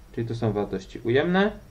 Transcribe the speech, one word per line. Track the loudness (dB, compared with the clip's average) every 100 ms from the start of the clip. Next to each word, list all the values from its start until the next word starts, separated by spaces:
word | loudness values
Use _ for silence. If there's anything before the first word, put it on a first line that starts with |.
| -12
czyli | -6 -6
tu |
są | -2 0
wartości | 0 -2 -4 -8 -6
ujemne. | 2 2 4 2 2 -2 -18